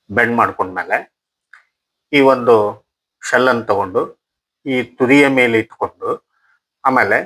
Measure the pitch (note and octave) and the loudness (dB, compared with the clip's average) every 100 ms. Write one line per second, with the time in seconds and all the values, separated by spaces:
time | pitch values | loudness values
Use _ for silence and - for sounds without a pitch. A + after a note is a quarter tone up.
0 | _ G3 A#3 - - - F#3+ F#2 - - | _ -2 -2 0 0 -2 -6 -6 -6 -6
1 | - _ _ _ _ - _ _ _ _ | -8 _ _ _ _ -20 _ _ _ _
2 | - C#3+ C3+ B2+ B2 A2 G#2 G#2 _ _ | -4 2 4 2 4 2 2 -6 _ _
3 | _ _ - B2 B2+ A#2 A2+ G2+ F#2+ G#2+ | _ _ -4 0 0 -2 -2 -4 -2 -4
4 | - - _ _ _ _ C#3 B2+ A#2 - | -6 -12 _ _ _ _ -6 -6 -6 -4
5 | B2+ C#3+ C#3 C3 B2 A2+ A2 - G2 _ | 2 4 4 2 2 0 -4 -8 -10 _
6 | G2+ - _ _ _ _ _ _ C3+ B2+ | -10 -10 _ _ _ _ _ _ -2 0
7 | G2+ A#2 | 0 -2